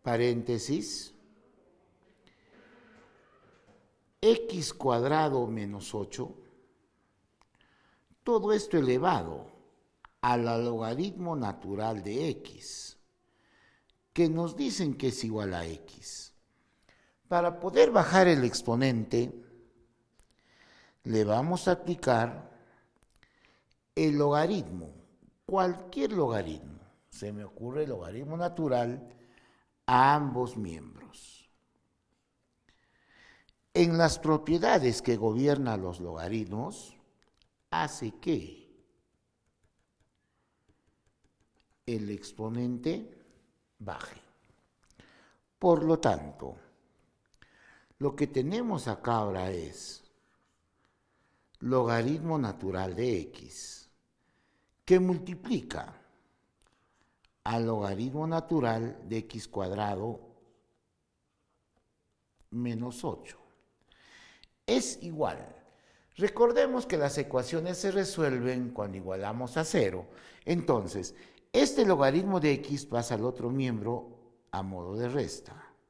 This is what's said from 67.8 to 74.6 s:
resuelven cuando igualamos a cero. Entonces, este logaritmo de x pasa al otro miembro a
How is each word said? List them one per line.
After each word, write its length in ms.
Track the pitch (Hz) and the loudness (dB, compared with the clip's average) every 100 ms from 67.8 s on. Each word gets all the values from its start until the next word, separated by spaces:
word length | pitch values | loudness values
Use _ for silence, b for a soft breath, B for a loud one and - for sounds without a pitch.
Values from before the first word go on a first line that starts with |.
| 196 | -2
resuelven 800 | 190 190 - 151 127 123 127 123 | 0 -2 0 0 0 0 -2 -4
cuando 260 | 113 101 95 | -6 -6 -6
igualamos 600 | 92 95 101 113 123 160 | -6 -6 -4 -6 -4 -4
a 80 | |
cero. 420 | 160 180 101 90 90 B B B | 0 2 2 0 -10 B B B
Entonces, 720 | - 175 - 120 92 98 - B B B _ | -2 0 2 0 0 -6 -8 B B B _
este 320 | 226 285 - | 2 4 4
logaritmo 540 | 214 165 135 156 190 190 | 4 6 6 4 0 2
de 140 | 147 | 2
x 340 | 139 - 143 - | 2 -2 -8 -4
pasa 300 | 117 117 117 | -4 -2 -2
al 80 | |
otro 260 | 120 127 120 | -2 -4 -4
miembro 720 | 135 131 113 104 120 - - - _ _ | -2 -2 -2 -4 -6 -8 -20 -20 _ _
a 100 | 95 | -8